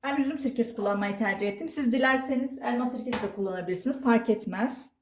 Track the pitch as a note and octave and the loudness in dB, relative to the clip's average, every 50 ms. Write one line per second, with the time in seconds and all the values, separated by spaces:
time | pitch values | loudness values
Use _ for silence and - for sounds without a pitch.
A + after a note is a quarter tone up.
0 | - C4+ C#4 C#4+ C4+ C4+ D#4 D4 C4+ B3+ B3+ - A3+ - - - G3+ G#3 G3+ G3+ | -2 -2 0 2 2 0 0 0 -2 -2 0 0 0 0 0 -2 0 0 0 0
1 | G3+ G3+ G3 G3 A3+ G3+ G3 G3 G3+ G3+ G3 G3+ D#4+ D#4+ - D4+ C#4+ A#3+ A3+ C4+ | 0 -2 0 0 0 0 0 0 0 -2 -2 -4 -2 -2 0 2 2 2 4 4
2 | C4 C4 C4 C4 C4 - C#4 B3 C4+ C4+ - - - A#3+ A#3+ A#3+ B3 A#3+ B3+ A#3 | 4 4 4 4 2 0 0 0 0 -2 -6 -6 -4 -2 0 0 0 -2 -2 -4
3 | - B3+ A#3 G#3+ G#3 G3+ - - G3 F#3+ F#3 F#3 F3 F3 F3+ F3+ - B3+ C#4 - | -4 -4 -4 -2 -4 -4 -4 -4 -4 -4 -4 -4 -4 -4 -4 -2 0 -2 -2 0
4 | - B3+ A#3 A3+ A#3 - G#3+ G3+ - - F3+ F#3+ A3 B3+ - - - - _ _ | 2 4 4 4 4 4 0 0 0 -6 -4 -2 -2 -2 -2 -4 -8 -10 _ _